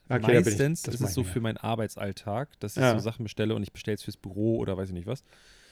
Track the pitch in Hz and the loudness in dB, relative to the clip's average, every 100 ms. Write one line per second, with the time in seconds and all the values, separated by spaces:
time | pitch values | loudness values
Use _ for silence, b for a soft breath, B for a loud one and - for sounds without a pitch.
0 | - 123 113 120 104 104 139 170 - 120 | -2 2 6 8 6 4 2 0 -4 -2
1 | 107 113 95 123 113 110 110 113 107 - | -2 -2 -2 -2 -2 -2 -2 -2 -4 -4
2 | 101 - - 104 143 _ 104 - 127 110 | -8 -6 -6 -4 -6 _ -6 2 4 4
3 | 101 - 107 - 107 110 101 - - 104 | 0 -4 -6 -2 0 0 -4 -6 -6 -6
4 | - - 98 95 113 117 110 92 95 87 | -6 -12 -10 -2 0 2 0 -2 -4 -6
5 | 92 135 b b b b b | -6 -8 b b b b b